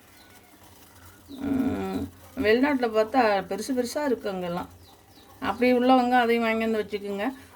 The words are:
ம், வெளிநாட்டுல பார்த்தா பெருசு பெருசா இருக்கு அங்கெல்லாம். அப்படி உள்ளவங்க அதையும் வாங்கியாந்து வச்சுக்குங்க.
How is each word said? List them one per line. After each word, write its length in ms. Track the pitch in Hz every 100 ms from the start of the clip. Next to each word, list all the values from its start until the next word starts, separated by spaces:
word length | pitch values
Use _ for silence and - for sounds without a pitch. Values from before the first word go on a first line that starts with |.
| - - - - - - - - - - - - -
ம், 720 | 269 277 262 - 196 190 185 90 - - -
வெளிநாட்டுல 500 | 208 233 285 269 240
பார்த்தா 580 | 220 220 269 220 202 185
பெருசு 240 | 196 214 247
பெருசா 300 | 240 302 294
இருக்கு 240 | 226 208
அங்கெல்லாம். 400 | 190 175 175 180 - - - _ - - -
அப்படி 340 | 202 220 247
உள்ளவங்க 380 | 247 247 262 240
அதையும் 340 | 254 233 233 226
வாங்கியாந்து 320 | 220 226 220
வச்சுக்குங்க. 520 | 208 202 202 202 226 262 -